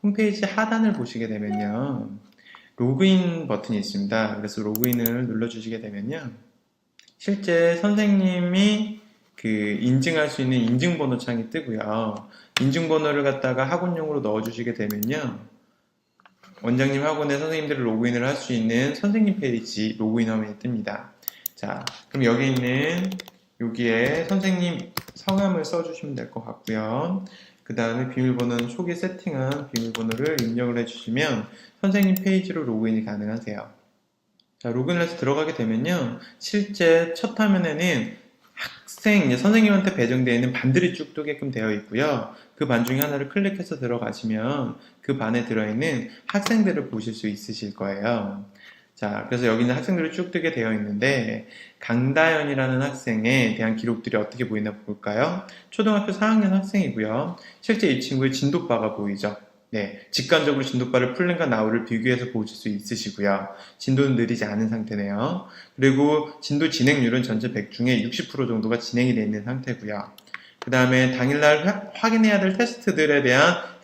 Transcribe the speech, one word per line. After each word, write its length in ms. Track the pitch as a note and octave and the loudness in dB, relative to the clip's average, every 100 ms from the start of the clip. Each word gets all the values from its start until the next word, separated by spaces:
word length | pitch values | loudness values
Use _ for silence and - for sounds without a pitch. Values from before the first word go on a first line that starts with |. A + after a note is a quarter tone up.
홈페이지 420 | G#3 G3+ G#3+ G3+ | 0 2 0 2
하단을 480 | G3 - A3 A3+ A3 | -2 0 0 2 2
보시게 340 | - A#2+ A#2 A2+ | 2 -4 -4 -4
되면요. 840 | G#2+ G#2 G#2 G#2 G#2+ C#3 B2 - G2+ - _ - - - | -4 -4 -4 -2 -2 -2 -4 -6 -12 -18 _ -20 -20 -20
로그인 720 | - A#2+ C3+ F#3+ F#3+ F3+ E3 D3 | -2 0 4 6 6 4 -2 -4
버튼이 320 | G#2 - G#2+ | -4 -2 -4
있습니다. 560 | G2 G2+ G2+ A2+ G#2+ | -2 -4 0 2 0
그래서 260 | G#2 G#2 - | -2 -8 -6
로그인을 680 | G#2+ G#2+ B2 A#2+ A#2 A#2+ B2 | -2 -2 0 0 0 0 -2
눌러주시게 540 | G#2+ A#2 A#2 A2 A2+ | -2 -4 -6 -10 -10
되면요. 460 | A2 G2+ G#2+ D#3+ C3+ A2 _ _ _ _ _ _ - _ | -8 -8 -8 -8 -10 -16 _ _ _ _ _ _ -20 _
실제 600 | - G3+ F#3+ E3+ E3+ E3+ | -4 -2 2 4 4 4
선생님이 1200 | G3+ G#3 G#3 G3 F#3 F3+ F3 F#3 G#3 G#3+ G#3+ - - _ _ - | 2 4 4 4 4 2 0 4 4 4 -2 -6 -16 _ _ -8
그 120 | A2+ G#2+ G#2 G#2 | -2 0 0 0
인증할 480 | A#2+ C3 C3+ D#3+ D3+ | 2 2 2 2 0
수 140 | - | 0
있는 160 | C3 B2+ | 0 2
인증번호 580 | A2+ B2+ E3+ E3 C#3 B2 | 2 2 2 0 0 -2
창이 300 | - A#2 A2 | -2 -4 -4
뜨고요. 800 | E3 D3+ A2 G#2+ A2 A2 G#2 - - - - | -6 -6 -6 -2 -2 -2 -6 -12 -20 -10 -2
인증번호를 640 | C3+ D3 E3 D#3 D3+ D3 | 0 0 2 2 2 2
갖다가 400 | C#3+ C3+ C3 B2+ | 0 0 -2 0
학원용으로 560 | C3+ E3+ F3+ E3+ D#3 D3 | 0 0 -2 -4 -2 -2
넣어주시게 520 | G#2+ A2 A2+ A#2 A#2+ | -2 -2 -4 -6 -6
되면요. 640 | A2+ G#2 G#2 A2 D3+ C3 - - _ _ _ _ _ _ _ - _ - - | -4 -4 -4 -4 -4 -4 -8 -16 _ _ _ _ _ _ _ -20 _ -20 -8
원장님 420 | A#2 B2 C3+ C#3 | 0 2 2 2
학원에 340 | D3+ D3+ D3 C#3 | 0 0 0 0
선생님들이 400 | D#3 D#3+ D3+ C#3+ | -2 -4 -2 -2
로그인을 420 | A#2+ A2 A#2+ A#2+ B2+ | 0 0 0 0 0
할 80 | |
수 180 | C#3+ - | -2 -2
있는 440 | A#2+ A2 A#2 C3+ D3 | 0 2 2 0 0
선생님 420 | G3+ G#3+ G#3 F#3 | 0 4 2 2
페이지 560 | C3+ A#2 A2+ - G#2+ G#2+ | 0 -2 -4 -4 -4 0
로그인 320 | G#2+ A2+ A2+ | 0 2 0
화면이 280 | A2+ G#2+ G#2 | 0 -4 -6
뜹니다. 540 | B2+ A#2 G2+ G#2 - _ - - - | -6 -4 -4 -8 -12 _ -14 -12 -16
자, 300 | - G#2 G2 - - - | -10 -8 -6 -8 -12 -8
그럼 160 | C#3 | 2
여기 240 | A#2+ A#2+ C3+ | 4 4 2
있는 640 | B2+ B2 B2+ D3+ F3 F#3+ F#3 - _ _ _ | 2 0 0 0 0 -2 -6 -12 _ _ _
여기에 640 | A#2 A#2 A#2+ A2+ B2+ D#3 | -6 0 2 4 2 0
선생님 680 | E3 G3 F#3+ F3+ F3+ E3 - - - | 0 0 2 2 0 -2 -8 -12 -14
성함을 500 | - - F#3+ G3 F3 | -10 -2 2 2 0
써주시면 500 | D#3 E3+ E3 - D3 | 0 -4 -4 -8 -8
될 160 | C3 A#2 | -8 -8
것 140 | A#2 | -10
같고요. 800 | A2+ A2+ - A2 A2 A#2+ E3 F#3+ F#3+ - - _ | -12 -12 -4 -4 -2 -2 -2 -4 -6 -18 -20 _
그 120 | _ | _
다음에 400 | A#2 A2+ A#2 B2+ | -2 0 0 -2
비밀번호는 540 | C3 B2+ A#2+ A#2+ A#2 A#2+ | 0 2 2 0 0 -4
초기 260 | - F3 | -4 -6
세팅한 760 | E3+ F#3 F#3 - C#3+ C3 C#3+ C#3 | -4 -6 -6 -6 -4 -4 -4 -4
비밀번호를 680 | A#2 A#2 A2+ A2+ A2+ D3 D3+ | -6 -4 -4 -4 -2 -2 -2
입력을 340 | A2+ A#2 A#2+ A#2+ | -2 -2 -2 -2
해주시면 680 | A#2 - - A#2+ D3+ A#2 G#2+ - - _ | -4 -6 -6 -2 0 -2 -6 -14 -20 _
선생님 360 | G3 G3 G3 F#3+ | 0 4 4 2
페이지로 480 | G3 F#3+ F#3 E3 | 2 2 0 -4
로그인이 420 | C3+ A2 A2 A2 G#2+ | -2 -2 0 0 -2
가능하세요. 600 | G#2 G#2 A2+ A2 G#2 G#2+ - _ _ _ _ _ _ _ _ | -6 -6 -6 -8 -10 -12 -18 _ _ _ _ _ _ _ _
자, 120 | A#2+ | -4
로그인을 320 | A#2+ C3+ F3 | -2 0 0
해서 140 | E3+ - | 0 -2
들어가게 380 | C3 C#3+ D#3 | -2 0 -2
되면요. 640 | - A2+ A2 C#3+ F3 A#2+ - - - | -2 -2 0 0 0 -2 -6 -14 -16
실제 760 | - G#3 G3+ G3+ E3 E3 E3+ | -4 -2 -2 2 6 6 4
첫 260 | E3 - - | -2 -6 0
화면에는 760 | G#3+ F#3+ E3+ D3+ F3+ C#3 - - - _ _ | 4 4 2 0 0 0 -2 -8 -20 _ _
학생, 720 | - - - - - A3 G#3 | -14 -14 -14 -20 -2 4 4
이제 140 | C#3+ B2 | 4 4
선생님한테 560 | G3 A3+ G#3+ G3 F#3+ | 6 6 8 6 4
배정되어 400 | F3+ A#2 B2+ B2+ | 2 2 2 2
있는 180 | A#2+ B2+ | 2 2
반들이 400 | B2+ C3 D3 F3+ | 0 4 4 4
쭉 200 | F3+ D3+ | -2 -10
뜨게끔 360 | - D3 C#3+ C#3+ | -8 -8 -6 -6
되어 220 | A#2+ A2 | -2 0
있고요. 640 | G#2 G#2 A2 D3+ C3 - - - _ | -2 -2 0 0 0 -4 -14 -20 _
그 100 | C#3+ | 0
반 180 | A#2+ | 2
중에 160 | A#2 C3 | 2 0
하나를 300 | D3 C#3+ C#3 | 0 -2 -2
클릭해서 500 | G3+ G3 G3 F3 D3+ | -2 -2 -2 -8 -6
들어가시면 960 | B2+ A#2+ A2+ G#2+ A2+ A2 A#2 C#3+ B2 - - _ | -4 -4 -4 -6 -4 -2 -2 -2 -4 -8 -18 _
그 160 | - C#3 | -4 -2
반에 300 | A2 A#2+ A#2 | 0 -2 0
들어있는 640 | A2 G#2+ A2 D#3+ C3+ - - - | -2 -2 -2 -2 -2 -6 -14 -4
학생들을 640 | G3+ G3 A3+ G3 D3 - | -4 0 2 2 0 -4
보실 240 | A2+ G#2+ | -6 -6
수 120 | A2 G#2+ | -6 -6
있으실 480 | G2+ - A2 G#2 | -6 -10 -10 -10
거예요. 720 | - G2 G2 G#2+ A#2+ G2 G2+ G2+ - - - _ _ | -6 -6 -2 -2 -2 -4 -8 -14 -20 -20 -20 _ _
자, 300 | G#2 G#2 G#2 | -4 -4 -4
그래서 180 | B2 B2 | 0 2
여기 140 | A2+ | 2
있는 160 | A#2+ B2+ | 2 0
학생들이 340 | - F3+ D#3+ | 0 0 0
쭉 200 | - F3+ | -4 -4
뜨게 220 | F3 D#3+ | -2 -2
되어 200 | D#3 A2+ | 0 0
있는데 760 | G#2+ G#2 G#2 B2+ C3+ A2 A2 - - - _ | 0 -2 0 2 2 -2 -6 -10 -20 -20 _
강다연이라는 1000 | - A#2 C3 C#3+ D#3+ D#3+ D3 C#3 C3 B2+ | -2 0 2 4 4 4 0 0 0 0
학생에 720 | C#3 C3 - A2 A2+ C3 A#2 | -2 -4 -4 0 2 4 2
대한 220 | G#2 A2 A2 | 2 -2 0
기록들이 400 | A2+ A#2 A#2 A2 | -2 -4 0 -2
어떻게 320 | G#2+ - A#2+ | -2 -4 -4
보이나 240 | G#2+ G#2+ | -2 -4
볼까요? 720 | G#2 - G#2 - G#2 D3+ F3+ F#3+ - - | -6 -12 -8 -4 0 0 -2 -8 -18 -14
초등학교 440 | - A3 G#3 G3+ | 0 2 2 0
사 180 | F#3+ G#3+ | 0 2
학년 240 | A3 G3+ | 4 4
학생이고요. 840 | F#3+ F#3+ G3+ D#3 A2+ G#2+ A2+ D#3+ F3 - - | 2 2 0 0 -2 -2 -2 -4 -8 -18 -18
실제 280 | - A3 F#3+ | -2 2 2
이 120 | B2+ | 0
친구의 320 | - C3 C3 | 0 0 0
진도바가 640 | C3 C#3 E3 - A#2 A2 | 2 0 0 0 0 0
보이죠? 420 | - G#2 G2+ G#2 G2+ - _ _ | -2 -6 -4 -4 -6 -16 _ _
네, 320 | A2 G2 - - | -6 -6 -8 -8
직관적으로 520 | - C3 D#3+ D3 C#3 | -6 2 4 4 0
진도바를 480 | C3 B2+ B2 B2+ B2 | 0 -2 2 2 2
풀림과 320 | - F3+ E3+ | 0 0 0
나우를 400 | D#3 A2 G#2+ A2+ | 0 2 2 0
비교해서 480 | A#2 A2+ A#2 B2 B2 | -2 -2 0 0 0
보실 240 | A2+ G#2+ - | -4 -6 -6
수 140 | A2+ | -6
있으시고요. 800 | G2+ - A2+ G#2 G2+ G2+ G2 - - - - | -6 -6 -6 -6 -2 0 0 -2 -14 -20 -10
진도는 400 | - C3+ C#3 A#2+ | 0 2 4 2
느리지 300 | A#2 A2+ G#2 | 0 0 -2
않은 240 | G#2 A2 | -2 -2
상태네요. 760 | A2+ G#2+ G#2 G2+ G2+ C3 F3+ - - - - | -2 -4 -4 -4 -2 -2 -4 -8 -20 -20 0
그리고 640 | C3 C3+ C#3+ D3+ D3+ - | 2 4 4 2 -2 -10
진도 300 | - C#3+ D#3+ | -4 0 0
진행률은 520 | - C3 C#3+ A#2+ B2 | 2 2 4 2 0
전체 300 | A#2+ A2 A#2+ | 0 -2 -4
백 200 | A2 G#2 | -4 -8
중에 300 | - A#2+ B2 | -2 0 2
육십 300 | A2 - A#2 | 0 -4 -8
프로 140 | C3+ A#2+ | -4 -2
정도가 320 | A2+ A2 A#2 | -2 0 -2
진행이 360 | - A#2+ B2+ | -2 0 2
돼 80 | A2 | 2
있는 220 | G#2+ G#2+ | 0 -4
상태고요. 640 | G#2+ C3 B2+ A#2+ G#2 G#2 G2+ - - - - _ | -6 -8 -6 -8 -8 -8 -10 -16 -20 -20 -20 _
그 120 | - | 0
다음에 440 | B2+ B2+ B2+ B2+ B2+ | 4 6 6 4 2
당일날 480 | B2+ D3 D3 D3+ | 0 4 6 6
확-, 280 | F3+ G3 - | 4 -2 -6
확인해야 460 | - A3+ A3+ A3 G#3 | -2 2 4 6 4
될 140 | F#3+ | 2
테스트들에 680 | F#3+ A#3+ - - E3 D3+ C#3+ | 2 -2 -2 -2 2 4 4
대한 320 | B2+ B2+ D#3+ F3 - - | 6 6 6 4 -4 -4